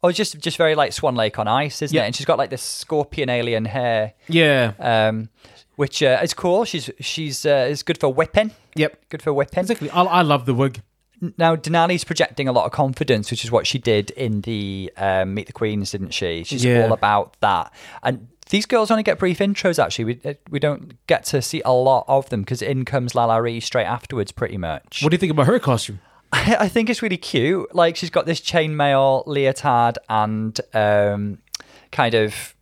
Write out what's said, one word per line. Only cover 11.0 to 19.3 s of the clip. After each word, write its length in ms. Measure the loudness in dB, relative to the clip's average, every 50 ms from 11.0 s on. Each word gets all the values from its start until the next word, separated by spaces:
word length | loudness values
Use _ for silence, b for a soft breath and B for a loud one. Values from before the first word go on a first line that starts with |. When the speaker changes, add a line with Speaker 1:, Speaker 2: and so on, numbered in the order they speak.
| _ _ _ _ -10
Speaker 1:
N-, 120 | -10 -4
now, 180 | 2 2 2 2
Denali's 500 | 2 -2 0 2 2 2 2 2 -2 -2
projecting 440 | -6 0 0 0 -2 0 -4 -2 2
a 40 | 2
lot 120 | 2 2
of 80 | 0 0
confidence, 580 | 0 0 0 0 -4 0 2 2 0 2 -4
which 140 | -6 -8 -6
is 60 | 0
what 160 | 0 2 2
she 120 | 2 -4 -2
did 320 | 0 2 2 2 2 -2 -6
in 280 | -6 -4 -2 -2 -4 -4
the, 480 | -4 -4 -4 -4 -4 -6 -6 -8 -10 -8
um, 380 | -4 -2 0 2 2 0 0 -2
Meet 140 | -6 -8 -10
the 40 | -6
Queens, 380 | -4 -4 -2 -2 -2 -4 -4
didn't 240 | -6 -8 -8 -6 -6
she? 300 | -4 -4 -4 -4 -4 -6
She's 200 | -6 -4 0 2
Speaker 2:
Yeah. 200 | 4 4 4 4
Speaker 1:
all 100 | 4 2
about 420 | 2 2 2 2 2 0 -2 _ _
that. 300 | 0 2 2 0 -2 -4 B B B B B B B
And 260 | -4 -4 -4 -8 -20 _ _ -10 _
these 160 | -2 -2 0
girls 260 | 2 2 2 2 4
only 120 | 2 0 2
get 160 | 0 0 2
brief 200 | 2 0